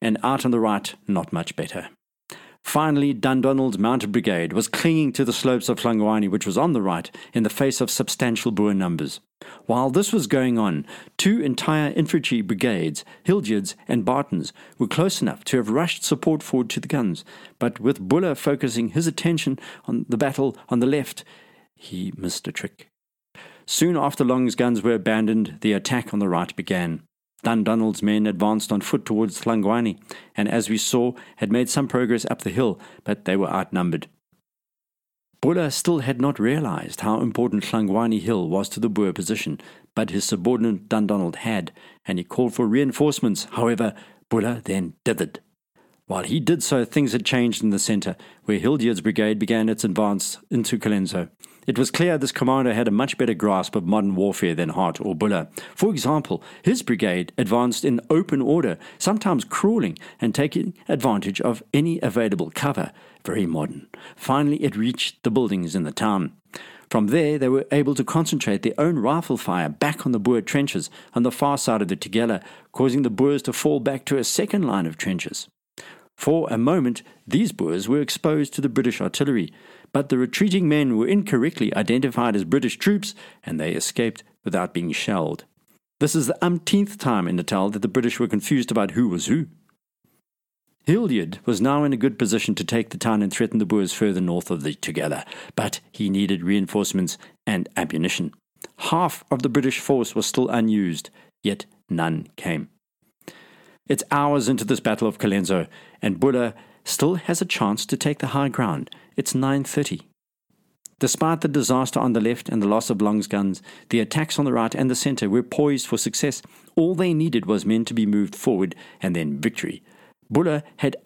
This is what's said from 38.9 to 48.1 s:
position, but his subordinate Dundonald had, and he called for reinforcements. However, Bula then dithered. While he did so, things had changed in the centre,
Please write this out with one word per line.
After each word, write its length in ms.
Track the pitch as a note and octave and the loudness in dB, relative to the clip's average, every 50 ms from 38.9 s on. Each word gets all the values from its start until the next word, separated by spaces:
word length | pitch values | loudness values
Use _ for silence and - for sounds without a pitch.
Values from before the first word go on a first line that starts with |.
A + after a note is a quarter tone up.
| G2 G#2 G#2 F#2+ E2 | 2 0 0 0 0
position, 460 | - F2 E2 A2 - - - - - - - - - _ _ - | -2 -4 -2 -4 -4 -4 -6 -8 -8 -12 -18 -20 -20 _ _ -4
but 140 | A2 A2 - | -4 -4 -2
his 160 | F2 G2+ - | -2 -4 -2
subordinate 640 | - A2 F#2 F2 A#2 B2+ A#2 A#2 A#2 G#2 F2+ - - | -2 -2 0 2 2 2 2 2 0 0 -2 -2 -2
Dundonald 480 | A2 A2 G#2+ G2 G#2 G2 F2+ E2+ D#2+ | 0 0 2 2 0 0 0 -2 -4
had, 340 | - - A#2 A2 F#2+ E2 D#2 - - - - - _ - | -4 -4 -4 -2 -2 -4 -8 -12 -18 -20 -20 -20 _ -8
and 120 | - F#2+ | -6 -4
he 80 | F2+ F2 | -4 -6
called 280 | - - - B2+ A#2 - | -2 0 0 0 2 2
for 140 | - A#2+ | 0 2
reinforcements. 800 | G#2 A2 C3+ C#3+ C3+ A#2 - D3 D3+ C#3 - - A2+ G2 - - - | 2 4 2 2 2 2 2 2 2 2 0 0 0 0 -2 -4 -6
However, 420 | - - A#2+ A#2+ A#2 G2+ A#2+ G#2 - - - - - _ _ - | -4 0 0 2 2 2 0 -2 -4 -6 -14 -20 -20 _ _ -2
Bula 320 | - A2+ G#2 A#2 A#2+ A#2 - | 0 0 0 0 -2 -4 -4
then 280 | - F#2+ F#2+ F2+ E2 - _ - | -4 -2 -2 -4 -4 -8 _ -2
dithered. 340 | A#2 A2 - F2+ D2 - - - _ _ _ _ _ _ _ _ _ _ _ _ | -2 0 0 -2 -6 -8 -14 -20 _ _ _ _ _ _ _ _ _ _ _ _
While 160 | - F#2+ F#2 F2 | -6 -6 -6 -4
he 160 | E2+ A#2 D#3+ | -2 -2 -2
did 240 | A#2+ - F3 - - | -2 -2 -4 -4 -2
so, 200 | - D3 B2+ A#2 | 0 0 0 0
things 300 | - - D#3 C#3+ A#2+ G#2+ | 0 0 0 0 2 0
had 120 | B2 G#2+ | -2 -2
changed 380 | - C3 B2 A#2+ A#2+ G#2+ - A2 | 0 0 2 2 2 0 0 0
in 60 | G#2+ | 0
the 100 | G2 G2 | 0 0
centre, 380 | - - A2 G2 - F#2+ | 0 0 0 0 -2 -4